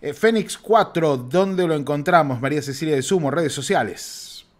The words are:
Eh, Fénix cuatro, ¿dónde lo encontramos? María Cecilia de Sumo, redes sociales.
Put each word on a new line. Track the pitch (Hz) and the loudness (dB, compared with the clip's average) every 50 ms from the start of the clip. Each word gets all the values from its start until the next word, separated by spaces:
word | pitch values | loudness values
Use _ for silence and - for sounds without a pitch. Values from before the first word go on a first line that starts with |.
Eh, | - 147 143 | -8 -8 -2
Fénix | - - 220 226 220 190 - - - | 0 2 2 2 2 0 -2 -6 -8
cuatro, | - - 220 220 - - - 170 160 156 139 131 | 0 4 4 4 4 2 0 0 2 2 2 0
¿dónde | 120 123 135 175 196 190 190 180 180 165 | -2 0 2 2 2 2 2 0 0 0
lo | 160 | 0
encontramos? | 151 139 147 147 147 143 175 180 165 151 139 127 117 | -2 -2 -2 -4 -2 0 2 4 4 4 2 0 -2
María | 127 135 147 151 | -2 -2 -2 -2
Cecilia | 135 139 135 135 165 156 151 | -4 -4 -6 -6 -2 0 0
de | 135 | 0
Sumo, | 131 - 196 185 151 135 | 0 0 0 0 0 0
redes | 131 170 170 143 | 0 0 -2 -2
sociales. | - 147 131 - 196 151 120 101 87 - - - - - - - - - - _ _ _ | -2 -4 -2 0 0 0 0 -2 -4 -10 -14 -16 -16 -16 -16 -18 -18 -20 -20 _ _ _